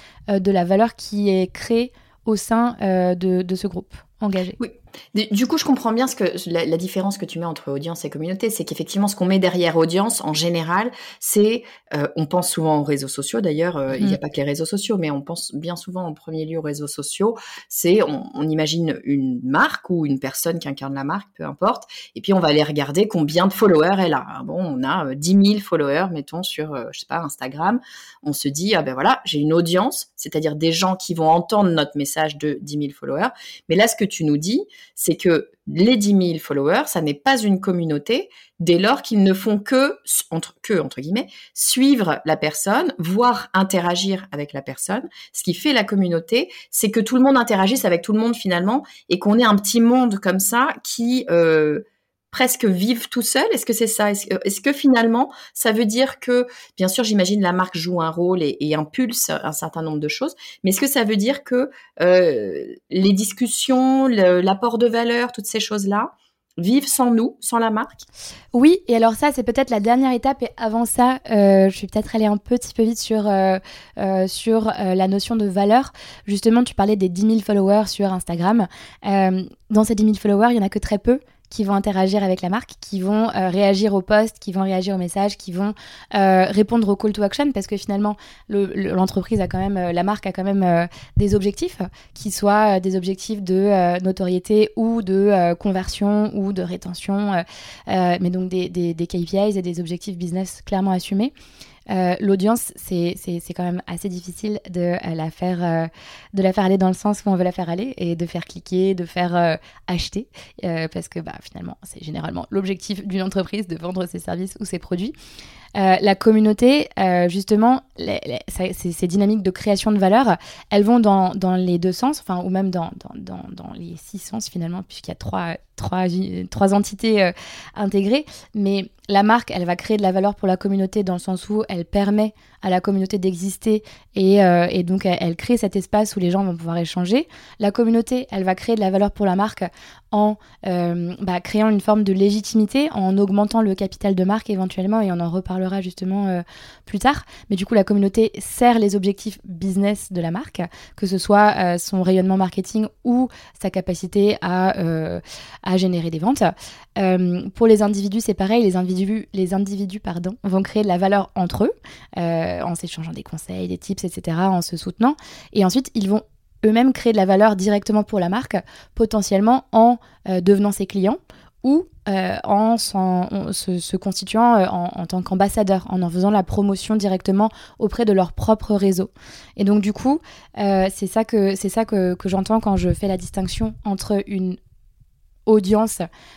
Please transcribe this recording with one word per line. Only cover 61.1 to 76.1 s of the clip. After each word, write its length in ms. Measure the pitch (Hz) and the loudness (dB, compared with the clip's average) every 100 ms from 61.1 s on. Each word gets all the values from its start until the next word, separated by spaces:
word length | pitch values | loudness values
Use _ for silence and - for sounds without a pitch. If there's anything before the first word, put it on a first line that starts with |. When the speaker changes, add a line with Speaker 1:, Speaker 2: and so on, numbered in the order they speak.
| 214 | 0
Speaker 2:
dire 260 | 214 285 | 0 -2
que, 260 | - 247 269 - - - | -2 -2 -2 -8 -20 0
euh, 680 | 180 180 170 123 98 73 57 - - | 4 6 4 2 -4 -6 -10 -14 -4
les 220 | 185 190 | 2 4
discussions, 960 | 190 214 - 240 - - 254 262 269 269 | 2 0 -2 -4 -2 0 2 4 4 2
le, 320 | 220 180 180 | 4 4 4
l'apport 380 | 185 196 240 220 | 2 0 0 2
de 100 | 240 | 2
valeur, 460 | 233 233 240 240 | 2 0 0 -2
toutes 120 | 233 202 | -6 -6
ces 140 | 214 | -6
choses-là, 540 | - 208 196 208 247 _ _ _ _ - | -4 -4 -2 -2 -2 _ _ _ _ -4
vivent 300 | 175 269 277 | 2 2 2
sans 240 | - 247 | 0 4
nous, 240 | 226 240 - | 4 0 -4
sans 160 | - 233 | -4 0
la 120 | 226 | 0
marque ? 300 | 214 269 - - - - - - | 0 -4 -12 -20 -18 -18 -18 -4
Speaker 1:
Oui, 260 | 240 294 370 - | 6 6 6 2
et 80 | 226 | 4
alors 200 | 226 220 | 4 4
ça, 180 | 294 | 0
c'est 100 | 277 | 0
peut-être 260 | 226 226 262 | -2 0 0
la 120 | 220 | 0
dernière 320 | 208 247 269 | 2 4 4
étape. 280 | 240 269 269 | 2 0 -2
Et 100 | 240 - | -6 -4
avant 300 | 226 226 233 | -4 -2 -2
ça, 340 | - 247 262 - | 2 2 2 0
euh, 380 | 214 196 196 190 | 4 8 8 6
je 60 | - | 2
suis 120 | 196 | -4
peut-être 280 | 214 214 220 | -4 -2 0
allée 120 | 214 | 0
un 100 | 208 | 0
petit 360 | - 247 - | 0 -2 -2
peu 100 | - | 0
vite 160 | 220 226 | 0 0
sur, 280 | - 220 208 | -2 0 2
euh, 320 | 196 190 190 - - - - | 2 2 0 -4 -20 -18 -6
euh, 280 | 196 190 190 | -2 0 -2
sur, 400 | - 226 220 214 | -2 0 0 0
euh, 260 | - 190 185 | -2 -2 0
la 140 | 190 | 2
notion 260 | 196 - 226 | 0 -2 -2
de 100 | 202 | 0
valeur. 460 | 185 202 240 269 - - | 2 4 4 2 -12 -20